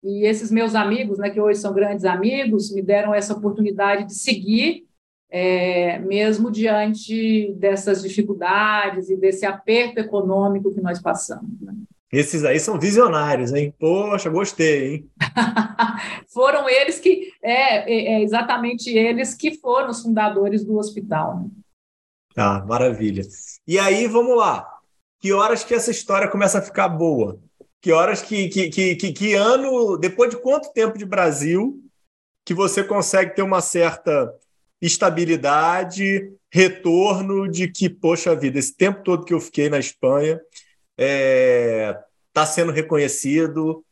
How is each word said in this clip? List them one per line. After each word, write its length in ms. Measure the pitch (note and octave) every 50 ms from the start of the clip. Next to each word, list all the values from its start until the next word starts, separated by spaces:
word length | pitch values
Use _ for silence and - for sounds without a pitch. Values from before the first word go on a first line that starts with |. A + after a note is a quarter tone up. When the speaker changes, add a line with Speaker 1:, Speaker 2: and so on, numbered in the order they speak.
| -
Speaker 1:
E 220 | G3 G3+ G3+ G#3
esses 240 | G#3+ A3 G#3+ A3+ A3
meus 220 | A3 A3+ A3+ A3 A3
amigos, 460 | A3 G#3 G3+ G#3+ B3 C4 G3+ G3+ F#3+
né, 100 | G3+ G#3
que 100 | G3+ G#3+
hoje 200 | G#3 G#3 G3+ G3+
são 140 | - A3+ G3
grandes 320 | G3 G#3 G3+ G3+ G3+ F3+
amigos, 680 | F#3 F3+ F3+ G3 A3+ C4+ C#4 C4+ A3+ G#3+ G3+ F3+ - G3+
me 80 | G3
deram 320 | F#3+ F3+ G3+ G3+ G#3 G#3 G#3
essa 200 | G#3 G3+ G#3 G#3+
oportunidade 720 | G#3 G#3 G#3 G3+ A3 G#3+ G#3 G3 G3+ G3 G3+ G3+ G3+ G#3
de 100 | G3+ -
seguir, 720 | - - C4+ A#3+ F#3 F#3 G3 G#3+ A#3 C4+ D#4+ E4+ - - _ _ _ _ _ _ _ _ _
é, 720 | - F3+ F3+ F#3 F#3 F3+ F3+ F3+ F3+ F3 F3 F3 E3+ -
mesmo 500 | - F#3+ G3 G3+ G#3+ A3 G#3+ G#3 A3+ A#3+
diante 1000 | G#3+ G#3+ A3 A3 G#3+ G#3+ G#3+ G#3+ G#3+ G#3+ - - A3 A3+ A3 A3 A3 G#3+ G#3 G3+ G3
dessas 440 | F3+ F#3+ G3 G3 G3 G3 G#3 G3 F#3
dificuldades 1080 | F#3+ F#3+ F#3+ G#3 G#3 G#3 G3+ F3 F3 F3+ F#3+ G3+ G#3+ G#3+ G#3+ G#3 G3+ G3 F3+ F#3 F#3 F#3
e 80 | F#3+
desse 280 | F#3 F#3 F#3+ F#3+ F#3+ G#3+
aperto 540 | G3 G3 - - - A3 A#3 A#3+ A#3 A3+ A3+
econômico 760 | G#3+ G#3+ G#3 G3+ F#3+ F#3 F#3+ G3 G3 G3+ G3 G3 G3 G3+ F#3+
que 80 | G3
nós 180 | F#3 F3 F3 F3
passamos, 600 | - E3+ D#3+ - - - - - - - - -
né? 120 | - G2 G#3 A3 - - _ _ _ _ -
Speaker 2:
Esses 320 | C#3 D3 D3 - D#3+ D3
aí 140 | C#3+ C3+ D#3
são 200 | D3+ - G#3+ D#3+
visionários, 720 | C#3 G3+ G3+ A3 B3 A3 E3 D3+ D3 D3 C#3+ B2+ B2+ A#2+
hein? 220 | C3+ C#3+ D3 C#3+ -
Poxa, 520 | _ D#3+ D#3 F3 F#3+ G#3 G#3 G3+ G3 - E3+
gostei, 640 | D#3+ F3+ G3 G3 - - E3 D#3+ D3+ C#3+ C3 C3+ D3
hein? 160 | D#3 - - _ _
Speaker 1:
<laughs> 1120 | - - - - A3+ A#3 - A3+ G#3+ - - - A#3 G#3+ - - - - - - - _
Foram 380 | - A#3 B3+ C#4 D4 D4 C#4 C4
eles 300 | B3+ C4+ C#4 - D#4+ -
que, 340 | - F4+ F#4 - - - - _ -
é, 480 | A#3 A#3+ B3+ C4+ C4+ A3+ G#3 - -
é, 220 | A#3 A3+ G#3+ A3 A3
é 80 | A3
exatamente 680 | G#3+ G#3 G#3+ A#3 A#3 A#3+ B3 A#3 A#3 A#3+ B3 A#3 - B3
eles 440 | A#3 A3 A3 A#3 A#3 A#3 C4 - -
que 220 | - - D4+ D#4 -
foram 300 | - B3+ A#3+ C4 C4+ B3+
os 120 | A#3 -
fundadores 640 | - A#3 A3+ G#3+ G#3+ G#3 G3+ G3 G3 G#3 G#3 G#3+ G#3+
do 140 | G#3+ G#3+
hospital, 640 | G#3 G#3 G#3 - G#3 G3 - D#3+ D#3 D#3 - - F3+
né? 100 | F3+ - - - - _ _ _ _ _ _ _ _ _ _ _ _ _ _
Speaker 2:
Ah, 260 | - G#2 G2+ G2 G2 F#2+
maravilha. 580 | G2+ A2+ A#2+ B2+ C3 A#2 G#2+ A2 G#2+ G2 G2 G2 - - - - - - - _
E 100 | - E3 G3
aí, 280 | G3 G3 F#3+ G3+ A#3
vamos 300 | A#3 G#3+ A#3 A#3+ B3+ B3
lá. 280 | A#3 G#3+ F3+ C#3 G2+ - - - - _ _ _ _ _ _ _ _
Que 140 | - G3 G3
horas 300 | G3 G#3 A3 A#3 A3 -
que 100 | - A#3+
essa 180 | A#3 A#3 A#3+
história 380 | A3+ - - - G3 G3 G3+ G3
começa 300 | - G3 G3+ F#3+ - G3+
a 20 |
ficar 260 | F#3+ - - - F#3+
boa? 520 | F3+ E3+ D#3 E3+ E3 D3+ B2 G#2+ G2+ F#2+ - - _ _ _ - _ _ _
Que 100 | - F3+
horas 300 | D#3+ D#3+ F3 G3 G#3 F#3+
que, 260 | - - G#3+ G3+ G3 F3
que, 200 | - F#3+ F#3+ E3
que, 260 | - - F#3+ F#3 F3
que, 160 | F3 - G3
que 220 | D3 - G3 G#3+ G3+
ano, 640 | G3 G3+ A3+ B3+ C4+ C#4 C4+ C4 B3 A#3 G#3 F#3+
depois 320 | D#3+ D#3 F#3 F#3 - B3 A#3+
de 80 | A3+
quanto 340 | A#3+ - B3+ C#4 D4+ D4 -
tempo 260 | - A#3+ A3 G#3+ -
de 80 | G3+ G#3
Brasil 800 | F#3 G3 F#3+ F3+ E3 C#3+ C#3 C#3+ D#3 E3+ F#3 A3 C4+ C#4 - - - _ _ _ _ _ _ _ _ _ _ _
que 80 | - F3+
você 300 | E3+ G3 F#3+ - G3+ F#3+
consegue 520 | G3 G#3 G3+ F3 - - G3 F#3+ F#3 -
ter 60 | -
uma 200 | G3 G3 F#3+ F#3
certa 680 | E3 - - F3 E3+ E3 D#3+ - _ F3 D3+ C#3+ B2+ A2 - - _ _ _ _ _ _ _ _
estabilidade, 1500 | - E3+ - - G#3 F#3 E3 E3 F3 D#3+ E3 D3 B2+ C#3+ C#3+ D3+ E3 E3 F3 F#3 F3+ F3 F3 F#3+ G3 G3 G3 G3 G3 - - _ _ _
retorno 960 | - E3 F#3 F3+ F#3 - - F3+ E3 F3+ F#3+ G#3 G3 F#3 F#3+ G3 G3 G3 G3 F#3+
de 180 | E3 E3+ F#3
que, 220 | F3 F#3 - G3 F3
"Poxa 460 | - - - E3 E3+ E3 - F3+ E3
vida, 240 | C3+ C#3 C3+ B2+ C#3+
esse 160 | C3 - -
tempo 280 | _ F#3 G3 G3 G3 -
todo 220 | F#3+ F3+ E3 -
que 80 | - F3
eu 60 | D#3+
fiquei 300 | D#3+ - _ - D3 D3+
na 100 | D3 C#3+
Espanha, 600 | - F3+ - _ - B2+ C3+ C#3+ D3 D#3 D#3+ D#3+ - _ _ - _ _ _ _ _ _ _
é, 1000 | - B2 C3+ C#3 C#3 C3+ C3+ C3 B2+ C3 B2+ B2 B2 A#2+ A#2 A2+ A2 A2 G#2 G2+ G#2 - _ _ _ _ _ _
tá 120 | D3+ D3+
sendo 260 | D3+ - F3 E3+ E3+
reconhecido 1120 | D3+ D3+ D#3 D#3 E3 D3 C#3+ C3 B2+ - - C#3 C#3+ D#3+ E3 D#3 D3 D#3 D#3 D#3+ D#3+ D#3+ _ _